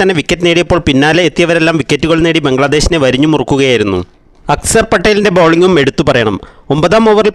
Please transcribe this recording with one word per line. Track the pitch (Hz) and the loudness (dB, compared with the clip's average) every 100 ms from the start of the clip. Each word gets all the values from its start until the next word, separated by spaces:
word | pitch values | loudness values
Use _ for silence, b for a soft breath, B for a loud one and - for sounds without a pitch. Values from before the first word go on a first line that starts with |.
തന്നെ | 190 165 | -2 -2
വിക്കറ്റ് | - 175 175 | -4 -2 0
നേടിയപ്പോൾ | 170 170 175 | 0 0 -2
പിന്നാലെ | 160 135 151 160 | 0 0 2 2
എത്തിയവരെല്ലാം | 165 - 165 170 165 165 | 0 0 0 0 0 -2
wicket-ുകൾ | - 147 165 160 | -2 -2 -2 0
നേടി | 165 156 | 0 0
ബംഗ്ലാദേശിനെ | 139 131 143 147 - 165 | -2 0 0 0 0 0
വരിഞ്ഞു | 131 127 156 | 0 0 0
മുറുക്കുകയായിരുന്നു. | 147 123 139 135 117 101 92 - _ _ _ - | 0 0 0 0 0 0 -4 -6 _ _ _ -6
അക്സർ | 147 - 226 226 | -4 -2 -2 0
പട്ടേലിന്റെ | 208 208 208 214 | 0 0 0 0
ബൗളിംഗും | 180 165 165 185 165 | 2 2 2 2 2
എടുത്തു | 135 - | 0 -2
പറയണം. | 147 127 110 95 B B B | -2 0 -2 -4 B B B
ഒമ്പതാം | 147 175 220 220 | -2 0 2 2
ഓവറിൽ | 208 214 | 2 0